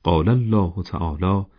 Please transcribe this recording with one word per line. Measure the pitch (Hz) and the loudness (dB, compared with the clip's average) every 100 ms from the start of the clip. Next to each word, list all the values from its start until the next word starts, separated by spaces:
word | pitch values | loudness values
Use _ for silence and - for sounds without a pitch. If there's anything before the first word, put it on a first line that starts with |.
قال | 85 82 85 | 0 2 4
الله | 127 113 107 90 90 | 2 2 2 0 -4
تعالی: | 90 82 82 76 90 98 95 | -8 -6 -6 -2 0 -2 -4